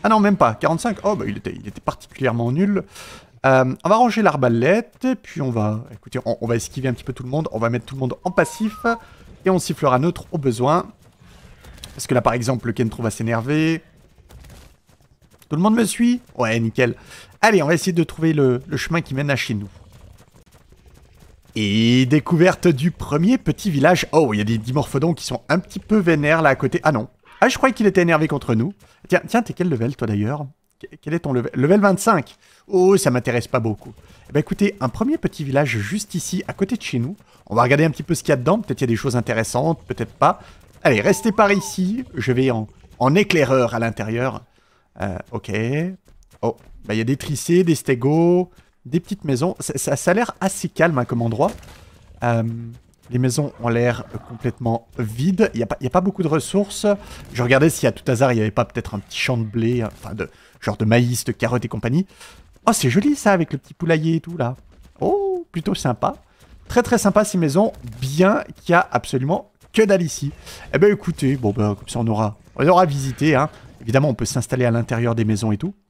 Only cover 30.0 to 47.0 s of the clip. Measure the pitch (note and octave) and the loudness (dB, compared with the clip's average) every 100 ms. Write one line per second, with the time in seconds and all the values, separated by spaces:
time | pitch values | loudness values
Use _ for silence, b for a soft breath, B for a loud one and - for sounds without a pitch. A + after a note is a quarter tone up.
30 | A2+ G#2 G#2 D3 C#3 _ _ _ - - | -4 -2 -2 -4 -10 _ _ _ -20 -14
31 | - E3 D3 B2 A2+ C3+ C#3 G#3 G3+ F3+ | -6 -4 -2 -2 -2 -2 4 4 4 2
32 | A3+ F#3 - _ b b - F#3+ F#3 G3 | 2 2 0 _ b b -2 2 4 4
33 | C#3+ B2 B2+ A#2+ - B2+ A2+ G2+ - - | 2 0 0 -2 -2 -2 -2 -4 -10 -20
34 | b b b C#3 - F#3+ G3+ G3+ B2+ - | b b b -4 -2 -2 -2 0 -6 -2
35 | A3+ D#4+ E3 - C#3 C3 C#3+ A2+ G2+ G#3 | -4 -2 -4 -6 -2 0 0 -2 -4 -6
36 | - F3 - F3+ - - G3 A#3+ - B2+ | -6 -8 -6 -6 -6 -4 -4 -4 -4 -4
37 | A#2+ G3+ b b _ G#2+ B2 C#3+ D#3+ - | -4 -8 b b _ 0 4 4 2 0
38 | D#3 E3 - C#3 B2+ G#3+ - C3 B2+ A2+ | -6 -4 0 0 2 0 -2 -4 -2 0
39 | C#3 A#2+ A2+ A2 A2+ B2 D#3 D#3+ - C3 | 0 -2 -2 -2 -2 -2 -2 -2 -6 -8
40 | D3+ - C#3+ - B B B - G3 G#3 | -8 0 0 0 B B B -6 0 2
41 | G3+ G3+ A3+ G#3+ G3+ G3+ - - F#3 A#3 | 2 2 0 2 4 2 -2 -4 -4 -4
42 | B3+ D#3 A#2 B2 C3 A2+ G#2+ - - - | -8 -6 -2 0 0 -2 -6 -14 -20 -2
43 | B2+ E3+ G#3 E3+ C3 C3 A#2 A2+ A2+ G2+ | 2 2 2 2 2 2 0 -2 -4 -4
44 | G#2+ A#2 C3 - _ _ _ _ _ - | -6 -4 -4 -6 _ _ _ _ _ -10
45 | G2 F#2 - A2 - G#2 A2+ D3 F3 F#3 | -8 -8 -10 -12 -6 -4 -2 -2 -4 -8
46 | _ - _ _ A#2 - - - - A2 | _ -20 _ _ -6 -6 -16 -20 -6 -2